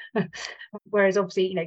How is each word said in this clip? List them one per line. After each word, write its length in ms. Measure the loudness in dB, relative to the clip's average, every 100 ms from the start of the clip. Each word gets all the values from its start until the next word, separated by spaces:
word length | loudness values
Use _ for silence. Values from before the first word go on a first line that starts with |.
| -6
<laughs> 100 | -4 -4 -6 -14 -14 -16 -16 -2
Whereas 300 | 4 4 4
obviously, 300 | 0 0 0
you 60 |
know, 120 | 0